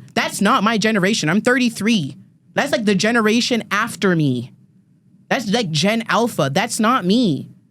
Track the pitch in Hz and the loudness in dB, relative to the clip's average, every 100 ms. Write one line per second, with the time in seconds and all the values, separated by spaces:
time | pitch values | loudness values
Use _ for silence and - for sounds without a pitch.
0 | - - 302 - 202 247 202 226 220 220 | -6 -6 -4 0 2 2 2 0 0 2
1 | 185 220 151 190 247 254 247 233 202 226 | 2 0 0 0 2 2 0 0 0 0
2 | 135 - - _ _ - 277 294 208 196 | -2 -8 -20 _ _ -4 -2 0 0 2
3 | 214 240 214 233 - 233 202 196 226 - | 2 2 2 2 0 -2 -2 -4 -4 -2
4 | 202 170 147 123 120 - _ _ _ _ | 0 2 2 0 -6 -14 _ _ _ _
5 | _ _ - 233 214 226 190 151 190 226 | _ _ -6 -4 0 -2 0 0 0 0
6 | - 190 233 - 139 151 226 - 220 254 | 0 0 0 0 -2 0 -2 0 0 0
7 | 180 220 226 131 - - _ | 2 2 2 -2 -6 -18 _